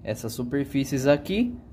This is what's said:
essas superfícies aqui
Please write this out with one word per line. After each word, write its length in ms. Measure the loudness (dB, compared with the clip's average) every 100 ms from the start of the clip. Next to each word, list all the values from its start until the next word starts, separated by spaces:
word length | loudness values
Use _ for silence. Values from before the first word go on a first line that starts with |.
essas 280 | -6 -6 -6
superfícies 760 | -6 -2 -2 0 -2 0 2 4
aqui 440 | 4 2 0 0 -2 -14